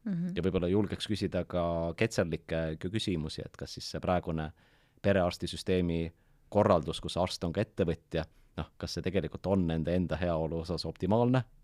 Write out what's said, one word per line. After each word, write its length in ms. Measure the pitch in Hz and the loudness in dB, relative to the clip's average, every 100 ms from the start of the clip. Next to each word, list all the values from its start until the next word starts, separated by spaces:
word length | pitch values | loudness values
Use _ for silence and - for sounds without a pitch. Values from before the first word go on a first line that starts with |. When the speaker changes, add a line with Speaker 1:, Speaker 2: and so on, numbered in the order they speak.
Speaker 1:
Mhm. 320 | 220 175 175 | -6 -4 -2
Speaker 2:
Ja 80 | 175 | -2
võib-olla 260 | 90 90 87 | 0 2 2
julgeks 380 | 101 101 92 - | 2 2 -2 -4
küsida 360 | 104 95 90 85 | -2 0 -2 -2
ka 180 | 87 85 85 85 | -2 0 0 -2
ketserlikke 800 | 82 117 - 87 80 - 80 80 80 | 0 0 2 0 -2 -4 -2 -2 -4
kü-, 140 | 90 | -4
küsimusi, 520 | 110 - 85 76 - | -2 0 -2 -2 -6
et 120 | - - | -10 -12
kas 180 | - | -12
siis 160 | - - | -10 -8
see 100 | 80 | -4
praegune 480 | 82 90 85 80 78 - _ _ _ _ | 0 0 0 -4 -4 -10 _ _ _ _
perearstisüsteemi 1080 | 101 98 87 - 87 - - 92 87 82 85 - _ _ _ | 2 4 2 0 -6 -6 0 2 2 0 -2 -6 _ _ _
korraldus, 480 | 104 101 90 73 - | 4 6 6 2 -6
kus 160 | 80 82 | -4 0
arst 280 | 90 - | 0 0
on 80 | 87 | -2
ka 80 | 82 | -2
ettevõtja, 640 | 110 - 85 80 _ 80 78 - _ - | -2 0 0 0 _ -4 -4 -10 _ -10
noh, 120 | 78 | -10
kas 220 | _ 87 - | _ -8 -4
see 40 | |
tegelikult 440 | 85 92 78 - 90 | -2 -2 -2 -4 0
on 160 | 98 85 | 2 4
nende 280 | 82 80 | 2 2
enda 240 | 90 82 78 | 2 2 0
heaolu 400 | 87 82 80 82 | 0 0 0 -4
osas 240 | 82 82 | -4 -4
optimaalne, 560 | 80 - 90 110 120 127 - - | -6 -4 2 4 4 2 0 -10